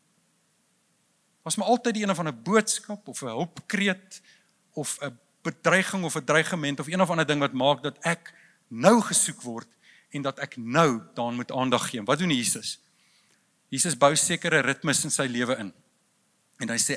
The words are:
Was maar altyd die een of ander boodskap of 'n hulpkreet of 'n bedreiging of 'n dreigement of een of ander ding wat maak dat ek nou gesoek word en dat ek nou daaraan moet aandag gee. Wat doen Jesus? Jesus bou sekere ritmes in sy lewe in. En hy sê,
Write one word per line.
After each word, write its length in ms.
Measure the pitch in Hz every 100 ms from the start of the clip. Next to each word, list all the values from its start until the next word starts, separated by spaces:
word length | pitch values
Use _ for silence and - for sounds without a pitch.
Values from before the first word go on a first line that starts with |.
| _ _ _ _ _ _ _ _ _ _ _ _ _ _
Was 140 | - 180
maar 120 | 196
altyd 260 | 240 240
die 80 | 214
een 80 | 202
of 80 | 170
ander 240 | 160 120
boodskap 640 | 113 220 214 - - 208 -
of 140 | 120
'n 40 | 127
hulpkreet 960 | 113 170 - - 196 196 190 - - _ _ _ _ _
of 260 | - 139 -
'n 160 | 143 127 _ _
bedreiging 600 | 165 - 165 180 180 196
of 120 | 170 175
'n 80 |
dreigement 560 | 135 156 156 180 143 143
of 60 | 143
een 140 | 180
of 100 | 185
ander 160 | 165 151
ding 140 | 147
wat 120 | 139
maak 300 | 127 135 139
dat 160 | 143 -
ek 320 | 165 170 - - - _ -
nou 320 | 113 151 233
gesoek 420 | - 185 - 135
word 260 | 123 113 - _ _ - _
en 120 | 143
dat 160 | 139 131
ek 180 | 143 -
nou 460 | 113 139 165 117 -
daaraan 220 | - 120 120
moet 160 | 123
aandag 360 | 131 131 123 -
gee. 120 | 120
Wat 160 | 101 147
doen 120 | 180
Jesus? 480 | 135 110 - - - _ _ _ _ _ _ _ _ -
Jesus 240 | 135 175 127
bou 140 | 143 156
sekere 440 | - 170 175 160
ritmes 400 | 127 135 160 135 151
in 60 |
sy 140 | - 135
lewe 260 | 120 120 123
in. 140 | 101 - _ _ _ _ _ _ _ -
En 80 | 117
hy 80 | 117
sê, 180 | -